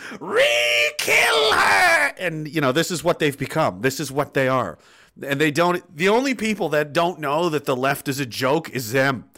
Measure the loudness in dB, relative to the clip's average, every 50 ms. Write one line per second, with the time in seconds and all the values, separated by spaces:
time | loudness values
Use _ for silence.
0 | -8 -12 -14 -12 -10 -2 0 2 2 2 2 0 0 0 0 0 0 -2 -2 -4
1 | -2 0 2 2 2 2 2 2 2 2 2 2 2 2 2 2 4 4 4 2
2 | 2 0 -2 -4 -6 -6 -4 -6 -8 -4 -2 0 0 2 2 2 0 0 -2 -2
3 | 0 0 0 2 2 0 0 -2 -6 -4 -2 0 0 0 0 0 -2 -2 -2 -2
4 | -6 -4 -4 -4 -4 -2 0 0 2 2 2 0 0 -2 -6 -12 _ -20 -20 -20
5 | -20 _ _ -12 -6 -4 -2 0 0 0 2 2 2 2 2 0 -4 -10 -6 -2
6 | 2 2 2 2 2 0 -2 -2 -2 -2 -2 -2 -2 0 0 0 0 0 0 0
7 | 0 0 -2 -4 -4 -2 0 0 0 0 0 0 0 -2 -2 0 0 0 -2 -2
8 | -4 -4 -4 -4 -6 -6 -6 -2 0 0 2 0 0 -4 -6 -8 -6 -2 0 2
9 | 2 2 0 -2 -6 -12 _